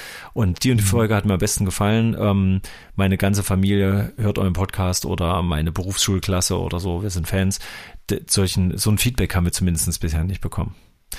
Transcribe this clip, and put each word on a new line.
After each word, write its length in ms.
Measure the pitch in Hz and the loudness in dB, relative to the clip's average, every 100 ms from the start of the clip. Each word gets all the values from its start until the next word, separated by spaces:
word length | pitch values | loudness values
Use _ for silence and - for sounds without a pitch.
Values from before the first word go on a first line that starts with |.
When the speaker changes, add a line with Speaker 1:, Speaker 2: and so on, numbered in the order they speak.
| - - - | -16 -16 -8
Speaker 1:
und 300 | - 113 85 | -2 0 0
die 80 | 131 | 2
und 60 | 117 | 2
die 60 | |
Speaker 2:
Mhm. 40 | 98 | 4
Speaker 1:
Folge 280 | 117 113 107 | 2 2 2
hat 100 | 104 | 2
mir 80 | |
am 60 | 92 | 2
besten 260 | 101 - 98 | 0 0 -2
gefallen. 500 | - 104 110 113 98 | 0 2 2 2 2
Ähm, 420 | 104 98 95 95 - - - - | 2 2 2 0 -2 -16 -8 0
meine 220 | 98 95 | 2 2
ganze 260 | 98 104 | 2 0
Familie 680 | 98 95 98 101 98 101 104 - | 0 2 4 4 2 2 0 -2
hört 220 | 107 101 | -2 0
euren 140 | 98 | 0
Podcast 520 | 87 95 - 92 90 - | 0 -2 -2 -2 -2 -2
oder 380 | 85 85 90 | -2 0 0
meine 280 | 87 76 82 | 0 0 -2
Berufsschulklasse 840 | 80 92 95 - 95 - 92 - 92 | -2 -4 -2 0 0 0 0 0 -2
oder 200 | 87 87 | -2 -4
so, 240 | 92 87 | -2 -2
wir 80 | 104 | -2
sind 160 | 87 82 | -4 -2
Fans. 320 | 95 95 - - - - - - | 0 0 -2 -8 -16 -18 -12 -6
D-, 120 | - - | -4 -2
solchen, 480 | - 95 98 90 - | 0 2 2 0 0
so 100 | 107 | 0
ein 80 | 104 | 2
Feedback 380 | 120 123 90 98 | 2 0 0 2
haben 100 | 87 | 0
wir 60 | |
zumindest 480 | - 90 85 - 82 | 2 0 0 -2 -2
bisher 220 | 85 78 | -2 0
nicht 180 | 87 95 | -2 -2
bekommen. 320 | 80 - - - - _ - | -4 -4 -6 -8 -20 _ -16